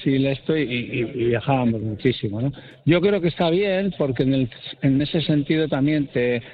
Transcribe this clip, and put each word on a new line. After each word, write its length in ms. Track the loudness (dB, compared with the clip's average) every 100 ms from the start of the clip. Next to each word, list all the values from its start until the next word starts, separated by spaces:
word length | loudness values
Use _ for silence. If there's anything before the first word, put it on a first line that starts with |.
| 0
y 180 | 2 2
esto, 280 | -2 -2 -2
y, 60 |
y, 380 | 0 -4 -4 -4
y 260 | -4 -2 0
viajábamos 560 | 0 2 2 2 0
muchísimo, 580 | -4 -2 0 0 -4 -4
¿no? 120 | -4 -6 -18 -6 2
Yo 160 | 2
creo 180 | 2 2
que 100 | 0
está 200 | 0 0
bien, 420 | 2 2 0 -2 -2
porque 240 | -2 0
en 120 | 2 2
el, 140 | 0 -6 -18 -2
en 180 | 2 2
ese 180 | 2 -2
sentido 460 | 2 0 2 0 0
también 400 | 0 2 0 0
te, 360 | 0 0 0 -6